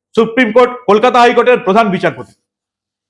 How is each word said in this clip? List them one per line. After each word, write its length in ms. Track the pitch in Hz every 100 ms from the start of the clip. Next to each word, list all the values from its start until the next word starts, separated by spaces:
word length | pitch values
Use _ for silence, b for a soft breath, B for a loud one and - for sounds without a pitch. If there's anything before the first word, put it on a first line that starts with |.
| _ -
সুপ্রিম 360 | 226 233 233
কোর্ট, 200 | 247 247 - -
কলকাতা 320 | 214 247 247
হাইকোর্টের 400 | 240 240 233 233
প্রধান 300 | 175 185 220
বিচারপতি। 440 | 175 175 120 120 _ _ _ _ _ _ _